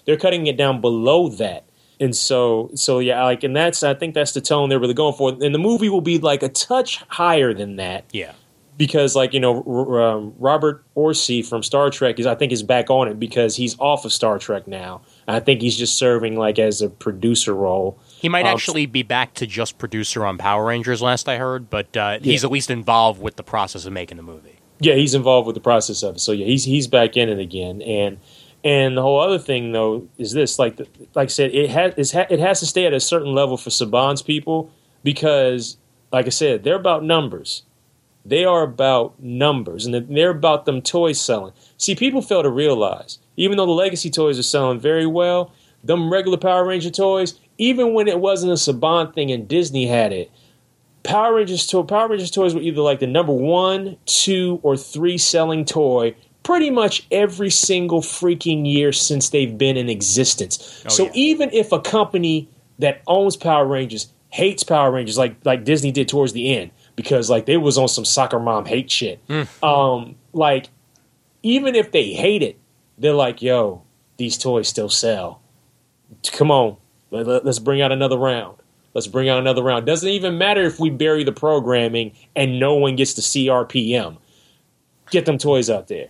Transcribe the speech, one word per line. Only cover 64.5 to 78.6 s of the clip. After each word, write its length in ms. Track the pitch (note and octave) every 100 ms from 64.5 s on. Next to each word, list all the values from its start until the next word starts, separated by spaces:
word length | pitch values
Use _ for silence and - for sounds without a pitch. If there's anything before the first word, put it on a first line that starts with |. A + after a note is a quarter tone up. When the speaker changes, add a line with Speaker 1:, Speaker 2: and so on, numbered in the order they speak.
| G3
Speaker 1:
Power 280 | - D#3 C#3
Rangers, 260 | B2+ A2+ A2
like, 180 | B2 G#2+ C#3
like 180 | B2+ A2
Disney 260 | D3+ C#3
did 160 | C3 C3
towards 240 | C#3+ C3
the 220 | A2+ B2+ B2
end, 160 | F2 _ _ -
because, 340 | - C3+ A2+
like, 160 | A#2 A2
they 100 | E3
was 200 | D3 C3
on 100 | C3
some 180 | - A2
soccer 340 | - B2+ A#2+
mom 260 | A#2 A2 G2+
hate 240 | A#2+ C3
shit. 340 | - A2+ C#3+ -
Speaker 2:
Mm. 200 | D3+ C#3 -
Speaker 1:
Um, 520 | D#3 C#3+ C3+ B2 A#2+ - _
like, 380 | E3 D3+ C3+ - _ _ _ _ _ _ _
even 320 | A3 C4 C4+ A#3+
if 160 | -
they 220 | E3 G#2
hate 300 | F#2 F#3 G#3
it, 140 | C3+ - _ _ _ -
they're 140 | C#3+
like, 280 | D3 B2+ A2+
"Yo, 400 | B2 B2 G#2+ F2+ _ _ _ -
these 200 | A#2+ -
toys 300 | C3 A#2+ -
still 220 | - G#2
sell. 520 | - A#2 G#2 F2 - _ _ _ _ _ _ _ - -
Come 180 | - D3
on, 260 | C#3+ A#2 G2+ _ _ -
let, 140 | A2+ A#2
let, 180 | B2 C3+
let's 140 | A#2
bring 220 | A2+ C#3
out 100 | C#3
another 260 | C3+ C3+ B2+
round. 400 | C3 B2 F#2+ G2+